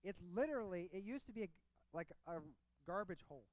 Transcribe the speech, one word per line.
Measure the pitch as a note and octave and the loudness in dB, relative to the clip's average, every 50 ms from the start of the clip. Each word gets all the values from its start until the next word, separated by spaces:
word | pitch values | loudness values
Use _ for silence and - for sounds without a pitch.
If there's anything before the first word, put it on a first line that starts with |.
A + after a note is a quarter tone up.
| - | -4
It's | F#3 G3 - | -4 -4 -4
literally, | F3+ F3 F3 G#3 C4+ D#4 D4+ B3+ A3 G3 F#3 F3 E3+ F#3 - | -6 0 6 6 6 6 6 2 2 2 2 0 0 0 -2
it | F#3+ G3 | -4 -2
used | G#3 B3 C#4 - | -2 -2 -4 -4
to | - G#3+ | -4 -2
be | A3+ G#3+ | 0 -2
a, | F3+ - - _ _ _ - - _ - | -2 -2 -12 _ _ _ -20 -20 _ -4
like, | E3 E3+ - - - - - | -4 -4 -4 -6 -10 -4 -2
a | E3+ E3 D#3 D#3 C3+ - _ _ _ _ C#3+ | -2 -2 -2 -4 -12 -16 _ _ _ _ -4
garbage | D3+ F3 G3 G#3 F#3 F3+ - - - | 0 2 2 2 0 -2 -6 -6 -12
hole | D3 C3+ G#2+ _ | -12 -14 -14 _